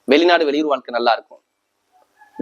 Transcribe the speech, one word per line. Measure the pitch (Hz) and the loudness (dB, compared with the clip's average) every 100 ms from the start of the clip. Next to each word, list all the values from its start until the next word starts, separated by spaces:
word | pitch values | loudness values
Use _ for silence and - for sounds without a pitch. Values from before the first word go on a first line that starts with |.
| - | 0
வெளிநாடு | 143 170 170 156 | 2 4 2 0
வெளியூர் | 143 156 | -2 -2
வாழ்க்கை | 135 123 120 | -4 -6 -4
நல்லா | 120 110 | -2 -2
இருக்கும், | - - _ _ _ _ _ _ _ _ _ - | -4 -20 _ _ _ _ _ _ _ _ _ 0